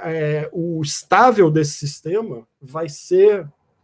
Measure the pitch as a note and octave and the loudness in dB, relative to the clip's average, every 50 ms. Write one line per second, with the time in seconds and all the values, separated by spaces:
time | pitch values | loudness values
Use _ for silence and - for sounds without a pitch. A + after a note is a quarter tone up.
0 | - E3 D#3+ D#3+ D3+ D3+ D3+ D3+ D#3 - - F3 E3 F3 E3 D#3+ D3+ D3 - - | -6 -6 -4 -4 -2 -2 -2 -4 -6 -6 -6 -6 -6 -4 -4 -4 -4 -4 -4 -6
1 | - - F#3 G3+ A#3+ B3+ A#3 G#3 F3+ D#3 D3+ D#3 D3+ D3 - - D3+ C#3+ - - | -2 2 4 6 6 6 6 6 4 4 4 2 0 0 -4 -8 -8 -10 -10 -10
2 | - D#3 F#3 A3 A3+ G3 C3 A2+ A2+ _ _ _ C#3 B2+ C#3 D#3+ E3 D#3 D3 - | -8 -6 -4 -4 -4 -6 -12 -14 -16 _ _ _ -20 -14 -10 -10 -8 -8 -10 -12
3 | - - F3+ F#3 G3 G#3+ G#3 G3 D#3 D3 _ _ _ _ _ _ | -6 0 4 4 6 4 4 2 -4 -12 _ _ _ _ _ _